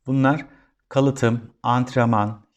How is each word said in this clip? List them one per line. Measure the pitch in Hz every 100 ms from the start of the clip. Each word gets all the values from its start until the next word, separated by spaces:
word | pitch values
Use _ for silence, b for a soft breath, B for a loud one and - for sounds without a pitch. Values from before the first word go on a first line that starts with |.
| -
Bunlar | 135 135 156 - b b b -
kalıtım, | 135 139 135 117 117 - _
antrenman, | 117 123 123 131 117 107 107 110 _